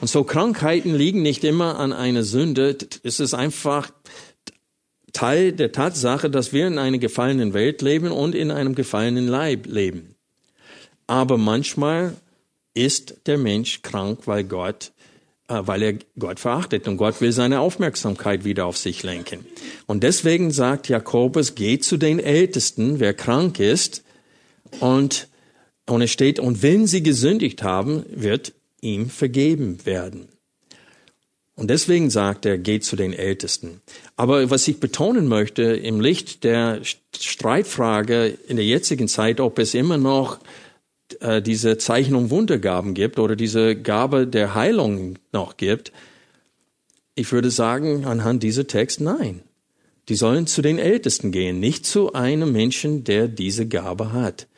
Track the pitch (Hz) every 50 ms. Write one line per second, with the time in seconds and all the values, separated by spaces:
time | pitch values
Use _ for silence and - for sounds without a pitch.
0 | 117 113 - 147 131 - - 151 202 240 214 - 151 175 170 180 - 180 156 139
1 | 143 180 196 196 160 147 127 - - 151 151 170 170 165 - - 143 135 - -
2 | 123 127 123 120 110 101 110 131 156 165 135 131 135 139 135 135 - - - -
3 | - 123 113 - 147 123 135 123 127 156 147 - - 147 143 147 135 - - _
4 | _ - - - - - _ _ _ - - _ _ _ _ _ _ _ _ _
5 | _ - - - 123 120 143 170 190 185 185 175 135 113 - 139 139 175 175 147
6 | 123 120 131 139 - 151 139 135 120 - 139 139 175 185 170 143 135 131 131 123
7 | 117 110 - - 123 131 139 131 117 104 95 101 110 143 147 - 135 139 147 160
8 | 170 175 165 139 143 175 165 151 156 147 147 143 135 135 131 131 127 - - 104
9 | 110 120 123 123 123 123 127 135 160 156 131 101 - - 107 107 98 92 92 87
10 | 82 - _ _ _ _ _ _ _ _ _ _ _ - - - - _ _ _
11 | _ - 123 131 131 127 131 113 107 107 110 127 147 - - 147 147 151 160 165
12 | 180 175 - - _ _ _ _ _ _ _ _ _ _ _ 117 123 143 - -
13 | - - - - _ 156 147 143 131 107 104 110 120 - - - - - - 101
14 | 95 101 110 - - 113 104 104 98 92 98 90 90 95 107 - - - _ _
15 | _ _ _ _ _ _ _ _ _ - 117 107 92 104 98 101 107 107 104 107
16 | - _ _ - 101 90 95 - - 120 123 156 180 - 113 98 - 107 98 90
17 | 107 110 110 - 120 117 117 123 123 123 135 131 147 180 - - 190 156 - -
18 | - 107 98 - - 107 101 92 98 104 98 98 90 90 87 - - 95 90 -
19 | - 92 87 85 85 - 87 87 - - - - - - - - - - 104 101
20 | 113 143 185 - - 160 165 170 180 160 143 139 123 127 139 147 - - 127 113
21 | - - - 120 123 127 - 156 143 - - - 98 107 127 135 - - 190 147
22 | 160 156 160 170 - 143 143 165 185 185 - 127 - - - - 110 131 151 139
23 | 117 101 98 - - - 120 143 180 180 185 - 98 104 131 185 - - - -
24 | - _ _ _ _ _ _ _ _ _ _ _ _ - - - 127 127 131 135
25 | 139 135 - - - - _ _ _ _ _ _ _ _ _ _ _ - 120 117
26 | 120 113 - - 139 139 147 - 131 123 120 98 131 147 180 214 220 190 175 185
27 | 156 156 139 117 123 151 208 220 147 131 - - 110 95 92 95 98 139 156 151
28 | - - - - 107 101 110 127 - - - _ _ _ _ _ - 113 101 98
29 | 113 131 - - 147 127 120 139 143 156 160 147 131 98 90 92 - 98 95 90
30 | 87 95 101 90 - - _ _ _ _ _ _ _ _ - - _ _ _ _
31 | _ _ _ _ _ _ _ _ _ _ _ - 110 107 131 165 - 180 180 175
32 | 165 135 107 110 101 98 98 - - 107 98 90 90 104 107 107 - - - 95
33 | 95 92 90 87 92 98 95 95 - 85 - - - 85 85 - _ - - -
34 | - - _ - 120 123 143 139 131 123 135 131 - 165 - - - 127 - -
35 | 151 208 247 233 160 127 113 107 104 107 - - 117 113 113 104 - 113 110 107
36 | 110 147 185 - - - - - - 117 117 117 117 117 110 107 107 - - -
37 | _ _ - - - - - - - 110 127 175 208 - - - 120 113 107 107
38 | 107 117 117 117 117 110 - - - - 127 113 104 107 120 175 - - 147 127
39 | 117 104 - - 107 117 113 - 131 113 - - 113 110 - 123 135 175 170 147
40 | 131 135 135 135 131 123 - - - - - - - - _ _ _ _ _ _
41 | _ _ - - - 117 110 110 101 110 110 107 117 113 110 110 - - 117 127
42 | 139 131 139 123 120 110 135 196 226 214 156 107 92 98 90 90 95 101 92 95
43 | 101 117 - 143 - 107 110 104 117 110 110 113 110 113 110 110 113 113 104 110
44 | 127 135 143 131 127 127 120 110 104 98 95 107 120 196 233 208 139 107 101 95
45 | 92 90 92 - _ _ - 104 87 - - - 98 95 107 - - - - -
46 | - - - _ _ _ _ _ _ _ _ _ _ _ _ _ _ _ _ _
47 | _ _ _ 139 113 - 123 120 120 127 120 - 117 113 123 139 151 156 147 143
48 | 139 131 117 117 107 113 123 120 113 110 110 135 135 - - 104 120 - - -
49 | 147 160 226 320 - 107 90 90 - _ _ _ _ _ _ _ _ _ _ _
50 | _ - 107 107 120 113 127 165 165 156 - 156 139 151 160 170 - 175 214 240
51 | - 135 - - - 98 90 92 92 90 90 90 101 123 156 - - - - 202
52 | 196 - - 139 123 127 147 156 165 151 123 107 113 127 - - - 151 151 147
53 | 117 - 101 107 117 120 113 107 92 95 98 117 110 110 110 - 92 92 90 101
54 | 110 110 113 123 120 95 - - - _ _